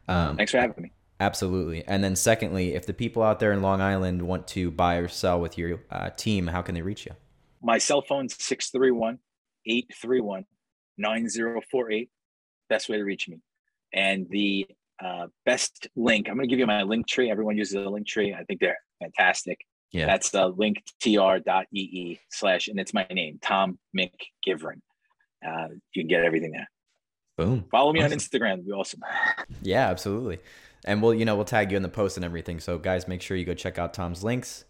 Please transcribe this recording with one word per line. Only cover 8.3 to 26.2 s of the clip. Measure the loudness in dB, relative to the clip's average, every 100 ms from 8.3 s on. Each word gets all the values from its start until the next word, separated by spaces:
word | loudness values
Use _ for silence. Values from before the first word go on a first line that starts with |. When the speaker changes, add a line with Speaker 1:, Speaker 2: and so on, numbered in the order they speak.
| -6 -4 -4 -2
Speaker 2:
three | 2 4
one, | 4 0 -4 _ _ _ _ -2
eight | -2 -2 -10
three | 0 0
one, | 0 -6 -10 _ _ _ _ -6
nine | -2 -2 -2
zero | -2 -2 -4 -2
four | -2 0
eight. | -2 -4 _ _ _ _ _ _
That's | -2 0
the |
way | -2
to |
reach | -2 -4 -8
me. | -10 _ _ _ _ _
And | 0 2 0 -2
the, | 0 2 0 -4 _ _ -12
uh, | -8 -8 -10 -4
best | -2 0 -2 -8 -10 0
link, | 2 2 0
I'm | -2
gonna | 0
give | 2
you | 4
my | 2
link | 2 0 0
tree. | 0 2
Everyone | 2 0 0
uses | 0
a | -2 -4
link | -4 -4
tree. | 0 0
I | -2
think | -6 0
they're | 0 0 -8 _
fantastic. | -6 2 2 2 -4 -10 -12 _ _
Speaker 1:
Yeah. | -2 2
Speaker 2:
That's, | 2 2
uh, | 2 2
link | 2 0 0 -6 -4
T | 2 6
R | 6 4
dot | 2 0 0
E | -6
E | -8 -8 -8 -10 _
slash, | -4 2 2 0
and | -4
it's | -4
my | -2 -2
name, | -4 -4 -6
Tom | 0 2 2 -2 _ -4
McGivern. | -4 -6 -20 _ -4 -2 -6 -12 _ _ _ _ _ _ -10
Uh, | -8 -8 -12 -10
you | -6
can | 0
get | 2